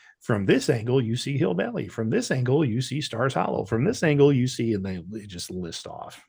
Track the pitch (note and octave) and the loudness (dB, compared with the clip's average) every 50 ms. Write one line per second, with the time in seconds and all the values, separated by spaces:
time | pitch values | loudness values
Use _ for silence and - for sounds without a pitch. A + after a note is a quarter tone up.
0 | - - _ _ - - A#2+ G#2 G2 F#2+ - C3+ - - C#3 A#2 G#2 A#2+ B2+ C3+ | -20 -20 _ _ -2 0 0 2 4 4 4 4 4 2 0 0 0 0 0 2
1 | A#2+ A2 A2+ B2 - C3 C#3+ C3+ D#3+ F#3+ F3+ E3+ - A#3+ A#3+ - A#2 F2+ - - | 2 0 -2 -2 -4 -4 -2 0 0 0 0 0 -2 -2 -4 -6 -6 -6 -6 -4
2 | A2+ A2 D3 A3+ A#3+ - E3+ C3 B2+ B2 C3 C#3+ A#2+ A2+ G#2+ B2 C3 - B2+ A#2+ | -2 0 0 0 0 0 0 0 2 2 2 2 2 2 0 -2 -2 -4 -4 -6
3 | G#2+ - - A2 B2 C3+ - - F#2 - A#1+ - - - A#2 A2+ C3 G3 B3+ - | -6 -6 -2 -2 -2 0 0 0 0 0 0 -2 -2 -2 0 0 2 0 0 2
4 | - D#3+ D3 C#3 C#3 C#3+ C#3+ B2+ B2 B2+ - - A#2+ A2+ A2 G2 F#2+ F#2+ F#2+ F2+ | 2 4 6 6 6 6 6 6 2 2 0 0 0 0 0 0 0 -2 -4 -6
5 | E2 F2+ G#2+ A2+ G2+ G2+ F2+ F2 - - F#2 F#2 F2+ E2 D#2+ - - - - - | -8 -10 -12 -12 -12 -12 -12 -12 -10 -8 -8 -8 -8 -8 -10 -10 -12 -12 -12 -12
6 | - E2 - - - | -12 -14 -14 -18 -20